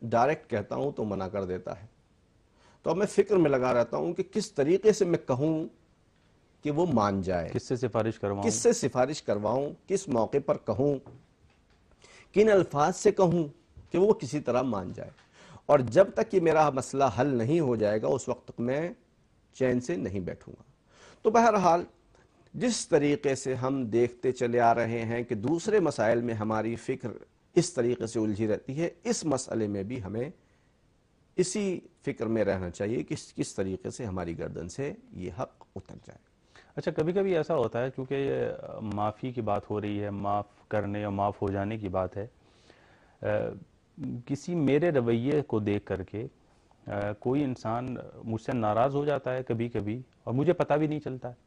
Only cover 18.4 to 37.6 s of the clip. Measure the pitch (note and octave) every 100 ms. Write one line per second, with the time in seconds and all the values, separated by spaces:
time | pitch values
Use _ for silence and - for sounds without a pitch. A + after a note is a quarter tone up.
18.4 | - - A#2+ C#3 F3 - _ _ _ _
19.4 | _ - C3 B2 B2+ F3+ G#2+ G2 F2 -
20.4 | - - - _ _ _ - - A3 A#3
21.4 | A#3 G#3 F3 E3+ - _ _ _ _ _
22.4 | _ C#3+ B3 A3 - D#3+ C#3+ C#3+ C#3+ C3+
23.4 | C3+ B2+ C3 C#3 A#2+ A#2 A#2+ - C3 B2+
24.4 | A#2+ A#2+ A#2 A#2 A2+ A#2 A2+ A#2 A#2+ A2
25.4 | A#2 E3+ G#3+ G#3+ D#3+ C3+ G#2+ A#2+ A#2+ A2
26.4 | G#2+ A2 A2 A2+ - C3 A#2 - - _
27.4 | _ - E3 - A#2+ A#2+ A2 A#2 G#2+ G2+
28.4 | A2 G2 - C3+ E3+ - A#3 A#3 E3 C3
29.4 | - A2+ G#2 G2+ G2 C3 F#2+ G#2+ C#3 -
30.4 | _ _ _ _ _ _ _ _ _ -
31.4 | F3+ G#3+ G3 F3 - _ - B2 A2 A2+
32.4 | G2 F#2+ F2+ - G#2 C3 D3+ D#3+ - -
33.4 | - - F#2+ F#2 A2 - A#2 F#2 E2+ E2+
34.4 | D#2+ - F2+ - C#3+ G#3 - - F2+ F2
35.4 | C#3 _ - - - - - - _ _
36.4 | _ - - - F3 D#3+ D#3 F#3 G3 E3+
37.4 | D3+ D#3+